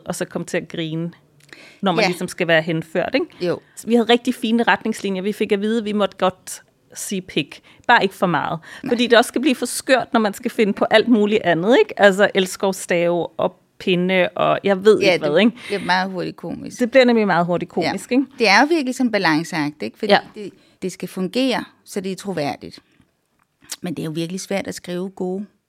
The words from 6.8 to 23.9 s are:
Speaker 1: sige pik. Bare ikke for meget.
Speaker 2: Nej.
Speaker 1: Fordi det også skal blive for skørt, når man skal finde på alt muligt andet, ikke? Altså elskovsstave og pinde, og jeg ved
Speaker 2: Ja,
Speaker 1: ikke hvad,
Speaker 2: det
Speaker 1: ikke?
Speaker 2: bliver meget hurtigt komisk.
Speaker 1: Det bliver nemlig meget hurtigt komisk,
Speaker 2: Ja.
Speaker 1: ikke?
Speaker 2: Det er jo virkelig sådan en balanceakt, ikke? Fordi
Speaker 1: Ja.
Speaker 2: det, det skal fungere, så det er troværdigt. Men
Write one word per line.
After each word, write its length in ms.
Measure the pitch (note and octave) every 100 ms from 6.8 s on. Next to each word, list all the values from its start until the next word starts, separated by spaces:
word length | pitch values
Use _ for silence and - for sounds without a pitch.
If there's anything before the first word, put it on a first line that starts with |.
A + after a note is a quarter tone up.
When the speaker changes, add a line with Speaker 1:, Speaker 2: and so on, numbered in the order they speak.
| _
Speaker 1:
sige 280 | - - F#3+
pik. 400 | F#3 F3+ D3 - - - -
Bare 160 | A#3
ikke 120 | G3 -
for 100 | F#3
meget. 320 | D3 C#3 E3 - -
Speaker 2:
Nej. 80 | -
Speaker 1:
Fordi 160 | A#3 A#3+
det 100 | A3+
også 100 | C4
skal 140 | A#3+
blive 140 | C#4+ B3
for 100 | B3
skørt, 420 | - - B3+ -
når 60 | A#3
man 140 | G#3+
skal 180 | G3+ A#3
finde 220 | - G#3
på 120 | A3+ -
alt 220 | A3 A3
muligt 340 | G#3+ G#3 G#3+
andet, 340 | F3 D#3+ F#3+ C#4+
ikke? 200 | G#4+ -
Altså 280 | G3+ F#3+ G3+ G3
elskovsstave 920 | F#3+ - G3 F#3 - F3 E3+ F3 -
og 320 | - F#3 - _ -
pinde, 500 | - F3 F3+ F#3 F3 -
og 240 | D3+ D3+
jeg 220 | G3+ F#3+ G3+
ved 140 | G3+
Speaker 2:
Ja, 140 | G3
Speaker 1:
ikke 120 | E3+ D#3
hvad, 100 | D#3
Speaker 2:
det 40 |
Speaker 1:
ikke? 160 | A3 - -
Speaker 2:
bliver 180 | G3+ F3+
meget 260 | F#3 F#3+
hurtigt 240 | F#3 E3 -
komisk. 440 | F3 - - -
Speaker 1:
Det 120 | A#3+
bliver 140 | C4 B3
nemlig 200 | A#3 G#3
meget 180 | E3+ F3
hurtigt 260 | E3+ F3
komisk, 400 | - D#3 G3 -
Speaker 2:
Ja. 40 | B3
Speaker 1:
ikke? 100 | C4 -
Speaker 2:
Det 80 | A3
er 120 | G3+
jo 40 | D4
virkelig 280 | E4+ B3+ B3
sådan 120 | B3
en 40 |
balanceakt, 680 | G#3 E3+ D#3 E3 E3 D3 -
ikke? 140 | G#3+ -
Fordi 140 | G#3
Speaker 1:
Ja. 80 | G3+ - G#3+
Speaker 2:
det, 160 | G3+ - _ _
det 100 | F#3
skal 160 | - F3+
fungere, 540 | - F#3 A#3+ C4 G#3 - _
så 180 | - G#3
det 100 | F#3+
er 40 | F3+
troværdigt. 640 | G3+ E3+ C#3+ - E2 - _ _ _ _ _ _ _ _ - -
Men 120 | F3+